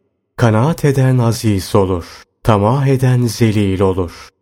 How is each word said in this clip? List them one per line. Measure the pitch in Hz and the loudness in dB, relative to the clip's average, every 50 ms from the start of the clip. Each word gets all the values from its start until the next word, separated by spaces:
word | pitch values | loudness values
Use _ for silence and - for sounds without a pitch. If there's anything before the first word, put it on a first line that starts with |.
| _ _ _ _ _ _ _ | _ _ _ _ _ _ _
"Kanaat | - 123 113 107 110 120 156 170 - - | -2 0 2 2 2 0 0 -2 -2 -2
eden | 147 131 135 131 131 131 127 | 0 0 2 2 2 2 2
aziz | 120 117 107 - - 110 104 95 87 - - | 0 0 -2 -2 -2 -2 -2 -2 -4 -2 0
olur, | 107 98 92 95 85 82 - - - - _ _ _ _ | 0 0 0 -2 -4 -6 -10 -18 -20 -20 _ _ _ _
tamah | - 110 101 101 107 123 143 135 | 0 0 2 2 0 0 0 0
eden | 135 139 127 131 127 127 123 123 | 0 0 0 2 0 2 2 0
zelil | 113 98 - 120 113 101 110 104 95 95 92 | -2 0 0 0 0 2 0 0 0 0 0
olur." | 101 95 92 92 90 82 - - - - _ _ | 0 0 0 -2 -4 -6 -8 -16 -20 -20 _ _